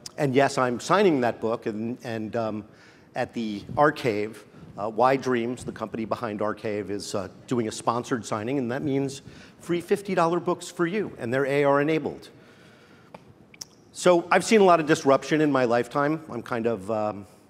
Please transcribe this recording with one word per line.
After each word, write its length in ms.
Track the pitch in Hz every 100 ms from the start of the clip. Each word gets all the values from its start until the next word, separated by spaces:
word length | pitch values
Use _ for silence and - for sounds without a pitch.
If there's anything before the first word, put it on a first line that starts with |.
| - -
and 160 | 143
yes, 240 | 127 135 -
I'm 220 | 127 117
signing 420 | - 185 202 143
that 180 | 120 -
book, 280 | 110 120 120
and, 320 | 107 117 127
and, 320 | 123 113 110 117
um, 300 | 110 107 95 - - - - -
at 160 | 123 120
the 260 | 107 101 - 120
Arcave, 640 | 151 - 127 104 104 110 - - - -
uh, 140 | 107
Y 280 | 110 127 135
Dreams, 460 | 123 123 117 123
the 80 | -
company 320 | 98 110 117
behind 360 | 110 113 113 104
Arcave, 500 | 107 104 113 104 95
is, 240 | 101 -
uh, 140 | 107 92 - -
doing 220 | 120 107
a 40 |
sponsored 540 | - - 117 120 127 -
signing, 320 | 110 110 143
and 140 | 117
that 100 | 135
means 400 | 151 139 139 131 - - - -
free 220 | - 175
fifty 340 | 170 202 196 175
dollar 240 | 165 175
books 280 | 156 175 -
for 200 | - 170
you, 280 | 214 143 -
and 120 | 120
they're 140 | 131 135
A 180 | 143
R 160 | 143 139
enabled. 500 | 147 160 95 69 - - - - - - - - - - - - - - - _ -
So 360 | - 180 175 175
I've 120 | 185
seen 180 | 175 220
a 20 |
lot 160 | 190 170
of 80 | 151
disruption 540 | 151 135 135 - 156
in 100 | 151
my 140 | 135 123
lifetime. 580 | 120 120 147 143 156 -
I'm 140 | 117
kind 240 | 117 120 113
of, 240 | 107 95
um, 380 | 107 107 101 98 -